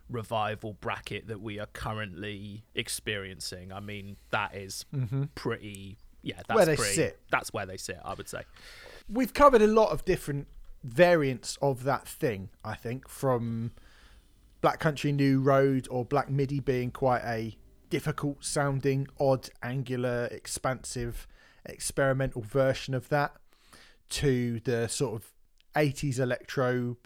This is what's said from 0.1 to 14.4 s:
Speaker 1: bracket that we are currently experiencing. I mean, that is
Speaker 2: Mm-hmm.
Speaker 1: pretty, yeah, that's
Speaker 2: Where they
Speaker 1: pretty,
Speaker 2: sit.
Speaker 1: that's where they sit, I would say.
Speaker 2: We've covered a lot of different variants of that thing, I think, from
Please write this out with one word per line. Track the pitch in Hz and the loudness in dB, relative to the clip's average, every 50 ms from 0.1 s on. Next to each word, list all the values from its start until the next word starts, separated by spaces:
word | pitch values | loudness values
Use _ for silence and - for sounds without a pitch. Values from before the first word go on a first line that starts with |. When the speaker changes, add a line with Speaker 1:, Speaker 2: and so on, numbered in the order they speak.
| 123 117 104 - 117 110 107 107 110 104 - 110 101 | -8 -8 -6 -4 -2 -2 0 -2 -4 -6 -8 -10 -10
Speaker 1:
bracket | - - 117 101 - - - 110 101 85 107 | -8 -6 -6 -6 -6 -6 -8 -10 -8 -8 -8
that | 110 98 | -10 -10
we | 104 110 104 101 | -8 -8 -8 -8
are | 107 - | -10 -10
currently | - - - 131 107 107 107 98 87 85 101 104 104 98 101 104 101 110 - _ - | -10 -8 -6 -6 -4 -6 -6 -8 -8 -10 -10 -8 -10 -10 -10 -12 -12 -14 -14 _ -6
experiencing. | - 117 - - - - 113 107 101 95 95 95 92 - - 98 90 90 92 | -6 -6 -4 -6 -6 -4 -4 -4 -4 -4 -8 -10 -10 -10 -10 -10 -12 -12 -12
I | 95 101 | -12 -12
mean, | 104 101 104 101 98 101 98 - - - | -10 -10 -10 -12 -12 -12 -14 -16 -10 -4
that | - 110 104 95 - | -2 -2 -2 -2 -6
is | 101 98 95 - - - - - | -8 -10 -10 -10 -12 -10 -6 -4
Speaker 2:
Mm-hmm. | 139 127 101 139 135 139 147 - | -4 -2 -2 -2 -2 -4 -4 -6
Speaker 1:
pretty, | - - 117 113 - - 104 101 98 98 98 95 - - - - - | -8 -6 -6 -6 -6 -8 -12 -12 -12 -12 -14 -16 -16 -20 -20 -20 -14
yeah, | - - - - - | -12 -10 -10 -8 -4
that's | - - 220 | 0 4 4
Speaker 2:
Where | 208 | 6
they | 160 151 | 6 4
Speaker 1:
pretty, | 131 117 101 98 | 2 2 2 2
Speaker 2:
sit. | 165 139 95 - - - - | 2 0 0 -2 -6 -8 -4
Speaker 1:
that's | 135 131 - - - | -4 -2 -2 -4 -8
where | 110 101 | -8 -8
they | 92 92 98 | -8 -10 -10
sit, | - - 90 87 - | -10 -10 -10 -10 -8
I | - 98 | -10 -10
would | - 98 - | -10 -10 -10
say. | - - - - - - - - - - - - - - - - | -12 -12 -12 -14 -18 -20 -20 -20 -20 -20 -20 -20 -20 -18 -12 -6
Speaker 2:
We've | 202 247 262 202 - | -2 -2 -2 0 4
covered | - 285 285 262 220 | 8 8 10 10 10
a | 214 208 | 8 8
lot | 214 226 220 - | 8 6 6 4
of | 170 - - | 2 0 0
different | - 180 - - - 139 143 143 - - - - - - - - | 0 0 0 0 -4 -6 -6 -6 -10 -14 -18 -18 -18 -16 -12 -12
variants | 131 113 139 180 175 175 160 147 135 127 113 - - - - | 0 6 8 8 8 8 6 4 2 0 -2 -6 -10 -6 0
of | 143 139 135 117 123 | 0 0 0 0 0
that | 139 131 113 - | 0 -2 -2 -2
thing, | - - - 160 135 107 95 95 98 - - - | -8 -8 -4 -2 -2 -2 -2 -6 -12 -14 -12 -10
I | 107 101 | -10 -8
think, | - - 117 120 131 - - | -8 -6 -8 -8 -8 -10 -14
from | - - - 135 127 120 117 117 117 113 113 117 - - - - - - - - - - - _ _ _ | -10 -4 0 0 0 0 0 -2 -4 -4 -6 -6 -8 -12 -20 -20 -20 -20 -20 -20 -20 -20 -20 _ _ _